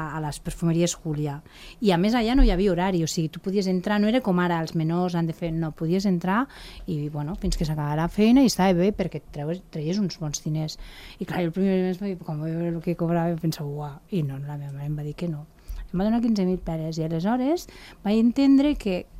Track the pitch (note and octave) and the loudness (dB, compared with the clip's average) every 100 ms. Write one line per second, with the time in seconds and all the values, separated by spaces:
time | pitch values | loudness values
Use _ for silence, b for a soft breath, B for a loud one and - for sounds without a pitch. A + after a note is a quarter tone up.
0 | D#3 D#3 D3+ - - - E3 E3 E3+ - | -2 -4 -6 -6 -8 -2 0 2 2 -2
1 | D#3+ D3+ D3 C#3+ B B B B G#3 E3+ | -6 -4 -4 -6 B B B B 2 4
2 | G3+ B3 A3 C4+ A#3+ F3+ G3+ E3+ F#3+ F3+ | 4 2 4 6 6 6 4 2 2 2
3 | D#3+ - D#3+ E3 G3 G3+ F#3+ F#3 G3 G#3 | 0 0 -4 -4 -2 0 0 0 0 2
4 | G#3 B3+ G#3 F3 F3 E3+ D#3+ E3 D#3+ E3+ | 2 2 2 2 2 0 -2 -2 0 0
5 | F3+ F3 E3 - E3+ E3 D#3+ - D#3+ F#3 | 0 0 -2 -4 -4 -2 -4 -4 -2 0
6 | G3 F3 F3+ G#3 - B B B - D3+ | 2 0 0 0 -2 B B B -6 -4
7 | D3 D3+ D3 G3 D#3 - D#3 D#3 D3 D3+ | -4 -6 -6 -4 -2 0 -2 -2 -2 0
8 | E3+ - A3 C4 B3 - F#3+ F3 F#3+ G#3 | 0 4 6 6 6 4 4 4 2 0
9 | E3+ D3+ - C#3+ D3 F#3 - E3+ D3+ G3 | -4 -6 -10 -8 -6 -6 -8 -6 -2 -2
10 | F#3 - D3+ - D#3+ D#3 D#3 - B B | -2 -4 -6 -6 -4 -4 -4 -8 B B
11 | B B F#3+ F#3 E3+ F#3 G3 F#3 F#3 F3+ | B B -6 -2 -2 0 2 2 0 -2
12 | G3+ F3 - D3+ D#3+ E3 E3+ E3 F3 E3+ | -6 -6 -6 -6 -4 -2 -2 -2 -4 -2
13 | E3 E3+ E3+ E3 E3 - D3 C#3+ D3 C#3 | 0 2 0 0 -2 -2 -6 -8 -10 -12
14 | - F#3+ C#3+ C3+ C#3+ D3 C#3+ C#3 D3 D3+ | -6 -2 -2 -4 -8 -8 -8 -8 -6 -6
15 | D3 D3 F3 D3+ D3+ B B B - F3+ | -6 -6 -6 -6 -12 B B B -6 -2
16 | G#3 A#3 B3 G#3 F#3 F3+ - D#3+ D#3+ D#3+ | 0 2 2 2 0 0 -4 -4 -4 -4
17 | D#3+ E3 F#3+ B3+ C4 F4 - B B B | -2 0 0 0 0 0 -4 B B B
18 | G3+ A3 A#3 B3+ C#4 C4+ D4 C#4+ G3+ F3+ | 0 4 4 6 6 6 6 2 -2 -4
19 | - | -6